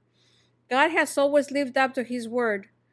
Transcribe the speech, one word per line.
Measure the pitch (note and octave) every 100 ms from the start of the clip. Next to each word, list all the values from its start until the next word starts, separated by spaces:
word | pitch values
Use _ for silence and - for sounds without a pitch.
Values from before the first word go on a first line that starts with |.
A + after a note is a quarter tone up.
| _ _ _ _ _ _ _
God | B3+ D#4+
has | E4 D4 -
always | C#4 D4 C#4
lived | C#4 C4+ C4+
up | C4
to | C4+
his | A#3 B3 A3+
word. | A#3+ A#3 G3+ G3 _ _